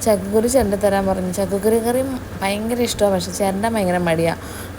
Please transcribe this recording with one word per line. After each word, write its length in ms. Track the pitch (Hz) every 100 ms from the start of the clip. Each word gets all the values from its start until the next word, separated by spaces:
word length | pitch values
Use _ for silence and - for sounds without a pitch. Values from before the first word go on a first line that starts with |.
ചക്കക്കുരു 460 | 226 202 196 220 240
ചിരണ്ടി 300 | 262 208 196
തരാൻ 300 | 202 196 190
പറഞ്ഞു. 240 | 190 185
ചക്കക്കുരു 440 | 180 190 196 220 226 226
കറി 160 | 247 269 254 - -
ഭയങ്കര 380 | 196 208 226 240
ഇഷ്ടമാണ്, 320 | 233 - 202
പക്ഷെ 180 | 185 175
ചിരണ്ടാൻ 420 | 175 196 190 226
ഭയങ്കര 240 | 220 185 180
മടിയാണ്. 420 | 175 165 165 - - - -